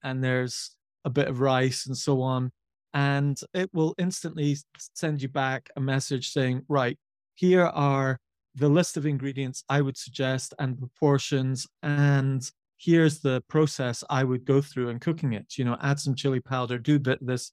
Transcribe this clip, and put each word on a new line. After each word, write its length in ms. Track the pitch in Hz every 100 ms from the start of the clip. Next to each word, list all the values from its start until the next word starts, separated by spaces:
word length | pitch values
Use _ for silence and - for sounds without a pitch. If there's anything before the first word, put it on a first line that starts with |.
and 200 | 139 131
there's 540 | 131 127 127 - - _ _ _
a 60 | -
bit 180 | 127 139
of 120 | 123
rice 460 | 135 127 131 127 135
and 100 | 131
so 240 | - 131
on. 320 | 131 127 127 - _ _ _
And 480 | 143 139 139 143 139 -
it 180 | 185 185
will 220 | 165 160 -
instantly 540 | 185 185 165 165 147
s-, 120 | 143 - - -
send 280 | - 160 151
you 60 | 131
back 420 | 143 131 131 - -
a 40 |
message 500 | 135 135 - 135 -
saying, 320 | 147 127 127 -
"Right, 300 | 143 123 - _ _ _
here 300 | - 180 180
are 540 | 175 - 143 139 135 131 _ _ _ 135
the 120 | 147
list 280 | 156 180 165
of 80 |
ingredients 600 | 151 139 139 131 131 127 -
I 120 | 143
would 160 | 135 135
suggest 580 | - - 131 131 - -
and 180 | 131 127
proportions, 880 | 123 - 151 139 - 139 131 131 - _
and 640 | 151 143 143 139 135 135 131 _ _ _
here's 400 | - 165 160 156
the 240 | 139 127 -
process 560 | 156 156 - 123 117 -
I 140 | 135
would 220 | 131 127
go 160 | 127 139
through 300 | 143 127 120
in 100 | 117
cooking 320 | - 165 143
it. 260 | 107 - -
You 60 |
know, 120 | 123 120
add 180 | 139 143
some 160 | 143
chili 240 | 131 139 127
powder, 400 | - 131 123 120
do 160 | 127
a 60 | 147
bit 180 | 127 -
this, 300 | 127 123 -